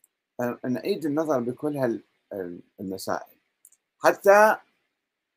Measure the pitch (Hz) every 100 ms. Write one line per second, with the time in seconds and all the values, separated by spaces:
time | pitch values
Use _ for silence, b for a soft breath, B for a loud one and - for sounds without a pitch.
0 | _ _ _ - 123 117 127 123 - 196
1 | 156 147 160 135 120 123 151 143 127 104
2 | - _ - 101 90 87 - - 95 95
3 | - 87 - _ _ _ - _ _ _
4 | 156 175 196 202 214 - _ _ _ _
5 | _ _ _